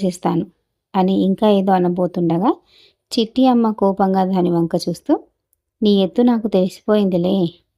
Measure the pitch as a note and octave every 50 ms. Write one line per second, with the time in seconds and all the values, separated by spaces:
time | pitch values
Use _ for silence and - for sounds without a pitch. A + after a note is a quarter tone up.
0 | F#3+ F3+ F3 - - F3+ E3+ E3 - - - _ _ _ _ _ _ _ - G3
1 | F#3 F#3 F#3+ G3 F#3+ F#3+ F#3+ - A3 G#3+ G#3 G3 F#3+ G3 F#3+ F#3 F3+ F3+ F3 F3+
2 | F3+ F3 F3 F3+ F3 E3 E3 E3+ F#3+ C#4 F4 - _ _ _ _ _ _ _ _
3 | _ _ - B3 A3+ A3 - C4 C4 C4 B3 A#3+ A#3 A3 G#3+ - G3+ G3 F#3+ G3
4 | G3+ F#3+ F#3+ F#3+ F#3 F#3 F#3+ F#3 F3 F3+ F3 E3+ E3+ E3 - E3+ - - E3+ -
5 | - - D4+ G#4 - _ _ _ _ _ _ _ _ _ _ _ A3 G#3 G3+ G3
6 | F#3+ F3+ F#3 - B3 B3 A#3+ A3+ G#3+ A3 - F#3 F#3 F#3 - - _ - G#3+ G#3+
7 | G3+ F#3+ F3+ E3+ F3 F#3 G3+ G3 F3 E3 - _ _ _ _